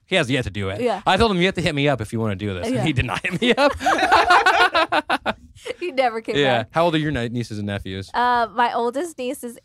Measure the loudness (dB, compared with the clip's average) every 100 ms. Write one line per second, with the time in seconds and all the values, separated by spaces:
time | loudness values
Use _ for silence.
0 | _ 0 2 0 -2 -4 -4 -2 -2 -2
1 | 2 4 4 2 0 0 -2 0 0 0
2 | -2 -4 -4 -4 -4 -4 -4 -2 0 0
3 | -2 -4 -4 0 2 4 2 2 0 0
4 | 4 4 6 4 4 4 4 2 0 0
5 | -2 -4 -4 -8 -10 -16 -14 -10 -4 0
6 | 0 0 -2 0 2 2 0 0 2 2
7 | 0 -2 -4 -6 -6 -6 -6 -6 -6 -8
8 | -6 -2 0 2 0 0 0 0 -2 -4
9 | -6 -6 -8 -8 -10 -12